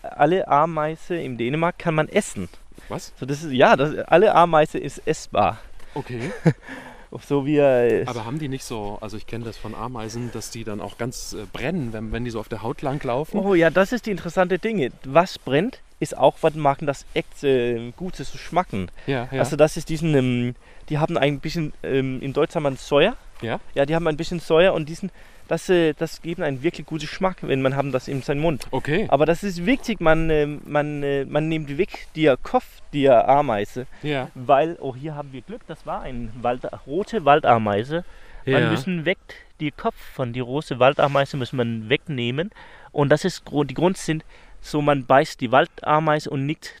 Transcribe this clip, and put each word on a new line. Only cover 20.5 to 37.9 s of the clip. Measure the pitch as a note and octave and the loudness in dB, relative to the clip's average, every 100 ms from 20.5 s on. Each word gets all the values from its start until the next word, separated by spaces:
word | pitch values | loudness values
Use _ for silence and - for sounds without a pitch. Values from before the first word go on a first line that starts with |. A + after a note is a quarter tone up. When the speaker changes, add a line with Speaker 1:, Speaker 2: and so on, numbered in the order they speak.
| - - - - | -6 -16 -16 -4
Speaker 1:
die | D3 | -2
haben | E3 E3+ | 0 2
ein | C#3+ C#3 | 2 0
bisschen, | - E3 D3+ - | -6 -4 -6 -6
ähm, | D#2+ C3+ C3 B2+ | -2 -2 -2 -4
in | C3+ | -4
Deutschland | C#3 E3 E3+ | 0 0 0
haben | C#3+ | -2
wir | C3 | -4
Säure. | - C#3+ G3 A#3 - - | 2 4 4 2 -14 -10
Speaker 2:
Ja? | A2+ - - | -6 -6 -4
Speaker 1:
Ja, | C#3 C#3 | 0 2
die | E3 | 2
haben | E3+ | 0
ein | D3 | -2
bisschen | E3 F3 | -4 -4
Säure | - D#3+ F#3 | 2 6 6
und | D#3+ D3 | 4 -4
diesen, | E3+ F#3+ - - - - | -8 -10 -12 -20 -14 -4
das, | E3 - | -4 2
äh, | F3+ D#3+ | 4 4
das | - D#3+ - | 0 -6 -6
geben | D#3+ F3 | -8 -4
einen | D3+ C3 | -4 -2
wirklich | E3 - - | -4 -4 -8
guten | D#3 D#3 | -8 -8
Geschmack, | - F#3+ - | -2 -2 -2
wenn | - C3+ | -2 0
man | C3 | 0
haben | C#3 C#3 | 0 -2
das | B2+ - | -2 -4
in | C#3 | -6
seinem | - C#3+ | -4 0
Mund. | E3 C3 - | 0 -2 -4
Speaker 2:
Okay. | C3 - E3+ - | -4 0 0 2
Speaker 1:
Aber | C#3+ D3+ | 4 4
das | E3+ | 2
ist | G3+ F3 F3+ | -2 -2 0
wichtig, | C4+ - G3+ | 0 0 2
man, | E3 D#3 D#3+ | 4 4 4
äh, | D3+ D3 | 2 2
man, | C#3+ - D3 D3+ D3 | -2 -2 0 0 -2
äh, | C#3+ C#3 | -2 -2
man | C#3 D3 D#3 | 0 -2 0
nimmt | D#3+ C#3+ C#3+ | -2 -4 -2
weg | G#3 - - | -2 -4 -10
der | D#3 D3+ B2+ | 2 4 4
Kopf | - B3 - - - | 2 -2 -2 -18 -6
der | D3 C3+ A2+ - | 2 8 8 8
Ameise. | C#3+ C#3+ G#2 G#2 B2+ B2+ - | 4 4 0 -2 -6 -10 -8
Speaker 2:
Ja. | D3 C#3 C#3 C3+ | -4 -4 -4 -4
Speaker 1:
Weil, | B2 C#3 D#3+ E3+ | 4 6 4 -2
oh, | C3 | -8
hier | B2+ D#3 D3 | -8 -10 -10
haben | C#3 | -12
wir | C3 | -14
Glück, | - A3+ - | -14 -16 -14
das | D#3 D3+ | -14 -10
war | G3 | -10
ein | D3+ A#2+ A2+ A#2+ | -8 -10 -10 -4
Wald-, | A#2+ B2+ - - C3+ | -4 -4 -6 -12 -8
rote | D#3+ G#3 A3 | -6 -4 0
Waldameise. | C#3 D3+ - A#2 G#2+ G2+ B2+ | 4 6 6 4 4 0 -2